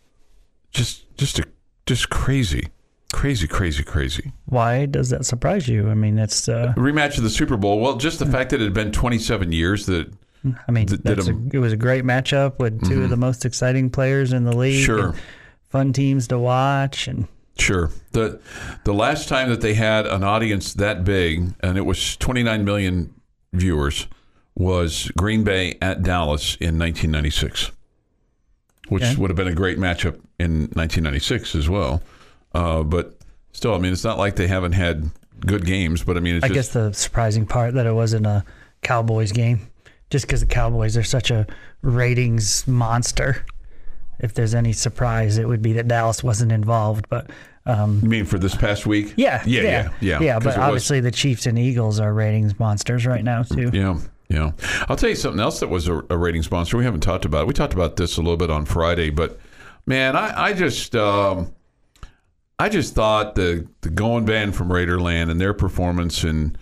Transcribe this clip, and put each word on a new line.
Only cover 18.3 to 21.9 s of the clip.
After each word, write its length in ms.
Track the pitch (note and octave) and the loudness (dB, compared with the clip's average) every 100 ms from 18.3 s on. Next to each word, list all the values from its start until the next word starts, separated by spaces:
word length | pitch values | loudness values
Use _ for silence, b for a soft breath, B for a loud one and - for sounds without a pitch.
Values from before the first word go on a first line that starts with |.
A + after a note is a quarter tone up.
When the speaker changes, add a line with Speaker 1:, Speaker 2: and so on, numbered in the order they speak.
| - B B B B G#2+ | -4 B B B B -2
Speaker 1:
the 80 | |
last 340 | G2+ B2 D3+ - | 2 2 0 0
time 220 | C3 B2+ | 0 0
that 100 | A2+ | 0
they 140 | A2 | 2
had 320 | A2 A2 A2 G#2+ | 2 4 2 0
an 180 | F#2+ | 0
audience 500 | G2 A2 A2+ G2 - - | 2 2 2 -2 -4 -2
that 280 | G2+ G#2 | -2 0
big, 500 | F2+ G2 E2+ E2 F2+ - | 2 2 2 0 -2 -2
and 180 | F2+ F#2+ | -2 0
it 40 | |
was 340 | F2 | 0